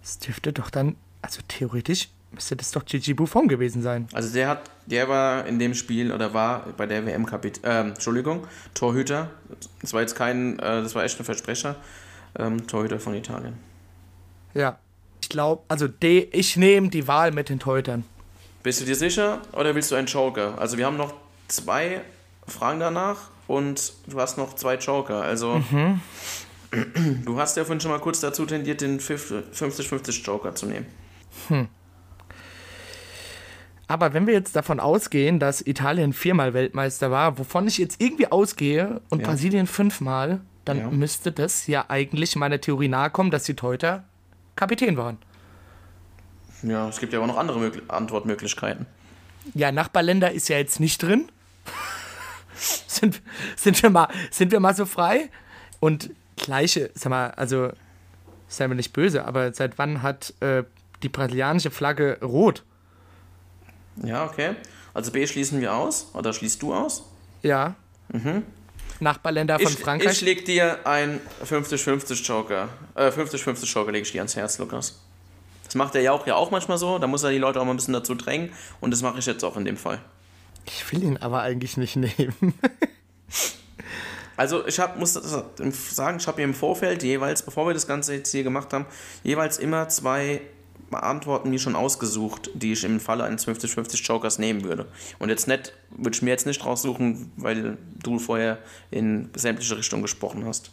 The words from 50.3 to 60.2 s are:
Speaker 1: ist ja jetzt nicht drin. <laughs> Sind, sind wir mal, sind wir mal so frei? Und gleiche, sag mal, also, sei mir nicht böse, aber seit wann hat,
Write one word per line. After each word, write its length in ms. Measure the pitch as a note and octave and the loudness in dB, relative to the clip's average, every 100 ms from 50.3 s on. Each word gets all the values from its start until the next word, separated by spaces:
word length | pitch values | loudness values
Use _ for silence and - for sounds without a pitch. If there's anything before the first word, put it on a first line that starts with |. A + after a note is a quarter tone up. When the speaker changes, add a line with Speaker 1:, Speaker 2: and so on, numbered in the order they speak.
Speaker 1:
ist 180 | E3 - | 2 0
ja 100 | D3 | 2
jetzt 200 | C#3+ - | 2 2
nicht 240 | D#3 - | 2 2
drin. 280 | E3+ G#3+ D#4+ _ _ - | 4 4 2 _ _ -20
<laughs> 1200 | - - - - - - - - - - - - - | -14 -10 -8 -10 -12 -14 -14 -16 -18 -8 -4 -4 -4
Sind, 360 | - A3 - - - - - | 4 4 2 -8 -10 -8 2
sind 260 | G#3 F#3 | 4 8
wir 60 | A3+ | 8
mal, 200 | F3+ D#3 F#3+ E3 | 8 6 2 -6
sind 220 | - F3+ | 2 4
wir 80 | G#3 | 6
mal 140 | F#3+ G3 | 6 4
so 80 | |
frei? 460 | G3 - F3 A#3 D#4 - - - - - | 0 2 4 4 0 -10 -20 -20 -20 2
Und 300 | D#3 D3+ - - _ - | 2 2 -4 -14 _ -8
gleiche, 540 | - C3+ E3 - B2+ | -2 2 2 2 -2
sag 140 | - C3 | -4 -2
mal, 220 | B2+ B2 | 0 0
also, 400 | - B2+ C3 B2+ - - - - - - - - | -2 -2 0 0 -4 -18 -20 -20 -20 -20 -20 -16
sei 200 | - C3 | -4 -2
mir 60 | |
nicht 180 | B2+ A#2+ | 0 -2
böse, 320 | - F3+ D3 | 2 2 2
aber 300 | - B2+ B2+ | 0 0 0
seit 240 | A#2+ C3+ - | 0 -4 0
wann 240 | C#3+ D3 | -2 0
hat, 320 | C3 C3+ | -2 -4